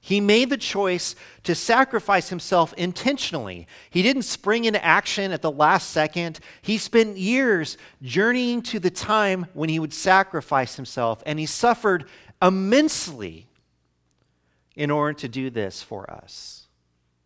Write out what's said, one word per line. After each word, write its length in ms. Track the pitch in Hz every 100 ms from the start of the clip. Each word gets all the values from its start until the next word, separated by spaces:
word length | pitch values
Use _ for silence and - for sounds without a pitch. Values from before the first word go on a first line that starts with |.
He 180 | - 202
made 300 | 202 214 254
the 80 | 277
choice 580 | - 196 196 180 - - - -
to 120 | - 165
sacrifice 720 | - 233 269 226 - 196 -
himself 460 | 180 - 180 160
intentionally. 920 | - 180 180 247 277 - 160 104 87 85 - -
He 120 | 175
didn't 220 | 196 269
spring 420 | 226 - - 226 226
into 180 | 208
action 480 | 165 170 - - 196
at 100 | 170
the 100 | 160
last 400 | 143 151 185 -
second. 500 | - 156 - 170 160 - -
He 160 | - 214
spent 400 | - 233 220 190
years 600 | 185 247 262 190 151 - - _
journeying 600 | 131 123 220 247 247 240
to 160 | 233 220
the 80 | 175
time 560 | 180 - 214 208 190 175
when 160 | 147 160
he 100 | 160
would 140 | 156
sacrifice 800 | - - 190 190 160 - 139 127 -
himself, 480 | 127 - 117 110 -
and 140 | 151
he 60 | 156
suffered 640 | - 240 226 208 180 143 - - -
immensely 1040 | 180 190 190 247 311 - - 139 98 80 - _ _ _ _ _ _ _ _ _ _ _ _ -
in 160 | 147
order 220 | 147 147 147
to 100 | 131
do 200 | 120 131
this 320 | 120 98 -
for 300 | - 104 98
us. 460 | - - - - - _ _ _ _ _ _